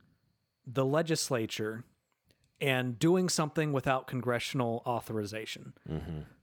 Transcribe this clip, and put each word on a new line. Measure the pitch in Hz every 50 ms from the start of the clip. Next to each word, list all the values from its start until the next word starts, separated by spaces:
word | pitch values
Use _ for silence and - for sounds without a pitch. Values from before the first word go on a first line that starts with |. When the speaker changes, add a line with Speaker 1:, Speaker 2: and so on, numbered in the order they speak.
| _ _ _ _ _ _ _ _ _ _ _ _ _ 135
Speaker 1:
the | 117 135 135
legislature | 131 139 156 170 160 160 151 - - 139 120 113 107 - - 110 107 110 117 120 - _ _ _ _ _ _ _ _ _ _ _ _ _ _
and | 156 139 131 127 123 127 120 107
doing | - 165 180 190 185 175
something | - - 160 147 - 165 156 151 143
without | 135 - 147 131 131 - -
congressional | - 127 113 123 120 117 - - - 139 123 117 113 120 -
authorization. | 127 120 113 - - 113 110 104 101 104 110 110 - - - 69 67 - - _ -
Speaker 2:
Mm-hmm. | 78 78 71 78 82 76 73 - - _